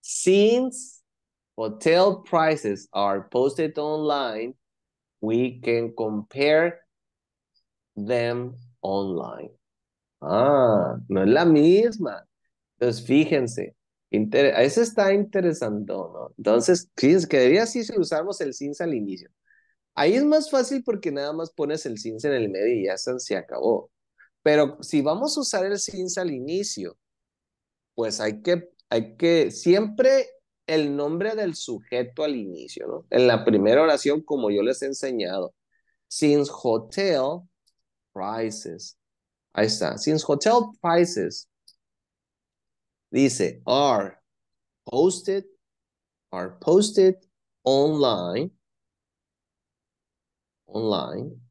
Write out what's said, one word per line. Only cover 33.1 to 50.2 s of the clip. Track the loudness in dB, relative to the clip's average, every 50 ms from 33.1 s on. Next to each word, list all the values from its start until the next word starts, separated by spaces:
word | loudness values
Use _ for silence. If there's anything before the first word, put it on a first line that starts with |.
| 2 4 6
la | 6 4 4 2
primera | 2 4 4 4 6 6 6 6
oración, | 4 2 2 0 -2 -2 -2
como | -4 -6 -4 -2 -2 0
yo | 0 0 0
les | -2 -2 -4
he | -6
enseñado, | -8 -8 -6 -6 -6 -4 -4 -4 -4 -4 -6 -6 -8 _ _ _ _ _ _ _ _ _ _ _
since | _ -6 0 2 4 4 2 2 -2 -6 -6 -2
hotel | 0 0 -2 -2 -6 -6 -4 -2 0 0 0 -2 -4 -4 -8 -12 _ _ _ _ _ _ _ _ _ _ _ _ _ _
prices. | -10 -8 -8 -6 -4 -6 -6 -6 -10 -12 -14 -14 -14 -16 -20 -20 _ _ _ _ _ _ _ _ _ _ _ _
Ahí | -2 0
está. | 0 0 -2 -4 -4 -4
Since | -4 -2 0 0 0 0
hotel | 0 -2 0 2 4 4 4 2 0 -8 _
prices, | -2 2 4 4 2 2 0 -4 -4 -6 -6 -10 -18 _ _ _ _ _ _ _ _ _ _ _ _ _ _ _ _ _ _ _ _ _ _ _ _ _ _ _ _ _ _ _ _ _
dice, | 0 2 2 2 2 0 -2 -4 -4 -8 -4
are | 0 2 2 4 4 2 2 0 -4 -10 _ _ _ _ _ _ _ _ _ _ _ _ _ _
posted, | -6 0 2 2 2 2 -2 -6 -4 -4 -4 -6 -10 _ _ _ _ _ _ _ _ _ _ _ _ _ _ _ _
are | -10 -10 -10 -10 -12 _
posted | 0 4 4 4 4 2 2 4 4 4 4 0 _ _ _ _ _ _ _ _ _
online. | 2 2 4 2 2 2 2 2 2 2 0 -4 -4 -4 -4 -6 -6 _ _ _ _ _ _ _ _ _ _ _ _ _ _ _ _ _ _ _ _ _ _ _ _ _ _ _ _ _ _ _ _ _ _